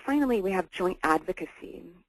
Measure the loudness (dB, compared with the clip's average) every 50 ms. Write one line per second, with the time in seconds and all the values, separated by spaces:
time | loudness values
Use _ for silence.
0 | -2 0 2 2 4 4 2 2 2 2 0 0 -2 -4 -4 -2 -2 -2 -2 0
1 | 2 2 2 2 2 -2 -6 -6 -8 -12 -12 -14 -16 -14 -14 -14 -16 -18 -20 -20
2 | _